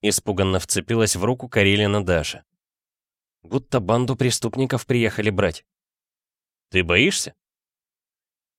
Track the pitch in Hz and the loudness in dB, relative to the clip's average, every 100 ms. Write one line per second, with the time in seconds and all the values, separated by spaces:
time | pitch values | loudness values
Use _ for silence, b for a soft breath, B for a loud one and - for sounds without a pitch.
0 | 104 98 - 98 95 92 - 98 - 117 | 0 -2 -2 0 2 0 -2 -4 -2 0
1 | 110 92 101 127 127 - 98 101 104 104 | 0 0 -2 -2 -2 2 4 4 2 0
2 | 92 87 73 - _ _ _ _ _ _ | 0 0 -2 -10 _ _ _ _ _ _
3 | _ _ _ _ - 135 - 127 92 117 | _ _ _ _ -6 -6 -2 -4 0 0
4 | 127 131 127 - 117 117 135 127 - 123 | 0 0 0 0 -4 -2 -2 -2 -2 0
5 | 113 - 104 101 98 78 _ _ _ _ | 0 0 -2 0 -2 -2 _ _ _ _
6 | _ _ _ _ _ _ _ 95 85 87 | _ _ _ _ _ _ _ -2 2 4
7 | 151 - - _ _ _ _ _ _ _ | 4 0 -6 _ _ _ _ _ _ _
8 | _ _ _ _ _ | _ _ _ _ _